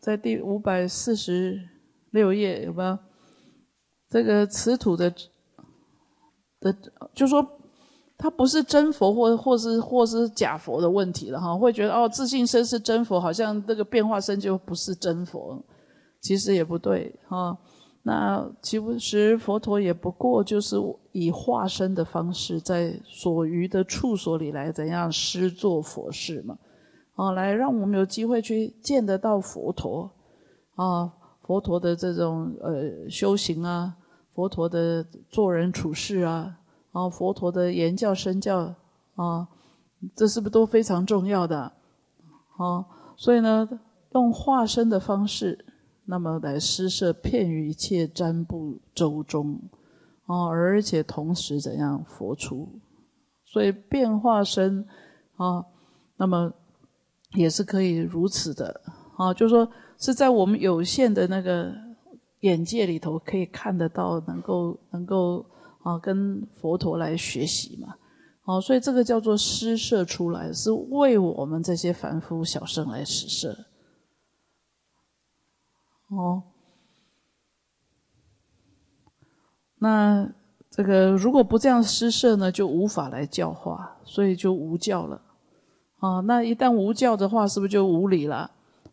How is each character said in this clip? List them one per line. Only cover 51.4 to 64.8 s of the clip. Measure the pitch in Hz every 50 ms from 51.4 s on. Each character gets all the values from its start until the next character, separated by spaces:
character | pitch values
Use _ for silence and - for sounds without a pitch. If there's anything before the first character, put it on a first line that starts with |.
| - - 147 147
怎 | 139 151 -
样 | 147 147 143 143 147 156
佛 | - - - 101 101 139
出， | - - - - 131 160 - - 226 - _ _ _ _ _ _ _ _ _ _ _ _
所 | _ - 214
以 | 208 202 196
变 | 202 - - 294 277 254 220 214 214
化 | 220 240 226 208
身 | 202 - - 202 190 196 196 196 202 - - - - - _ _ _ _ _
啊， | - 180 180 180 175 180 - _ _ _ _ _ _ _ _ _
那 | - 190
么 | 190 180 175 175 165 - _ _ _ _ _ _ _ _ _ _ _ _ _ _ _ -
也 | 196 165 160
是 | - - 196
可 | - - 190 190
以 | 180 170 165
如 | 165 170 175 165 180 196
此 | - - - 165 143
的 | - - 82 - - _ - - - - - - -
啊， | 185 185
就 | 180 - 226 220
是 | 233
说 | 233 226 226 - - - - _ -
是 | - 269 247
在 | - 277 262
我 | 247 214 185 196
们 | 214 -
有 | - 190 175 165
限 | 175 180 - 277 262 226 202
的 | 196 180 180
那 | 185 190
个 | 180 185 180 175 175 180 202 214 220 240 226 - _ - - - _ _ _ _
眼 | - 190 175 160 165
界 | 165 220 233 202 175
里 | 165 160
头 | - 165 156 160
可 | - - - 190
以 | 180
看 | 175 - - - 214 185 170
得 | 165 160
到， | - 185 180 180 170 165
能 | 160 170 170 175
够， | 175 - 190 175 170 170 - -